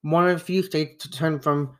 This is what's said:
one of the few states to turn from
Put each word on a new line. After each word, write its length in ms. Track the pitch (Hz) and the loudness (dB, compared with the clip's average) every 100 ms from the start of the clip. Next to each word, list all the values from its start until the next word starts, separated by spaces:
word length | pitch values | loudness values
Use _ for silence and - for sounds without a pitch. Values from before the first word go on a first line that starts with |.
one 260 | 151 165 180 | 2 2 4
of 120 | 175 | 2
the 60 | 175 | 0
few 180 | 185 | -2
states 400 | 185 156 151 - | 0 -2 -4 -8
to 80 | - | -16
turn 280 | 127 160 151 | -4 -2 0
from 380 | 151 147 139 - | 0 0 -2 -8